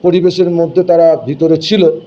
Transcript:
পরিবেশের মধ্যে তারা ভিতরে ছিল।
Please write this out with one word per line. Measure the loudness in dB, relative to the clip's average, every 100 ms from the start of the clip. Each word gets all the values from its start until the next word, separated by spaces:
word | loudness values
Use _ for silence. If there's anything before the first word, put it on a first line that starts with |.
পরিবেশের | 0 0 0 0 -2
মধ্যে | 0 -2 -2
তারা | 0 2 2 2 -4
ভিতরে | -4 0 0
ছিল। | 0 0 0 -2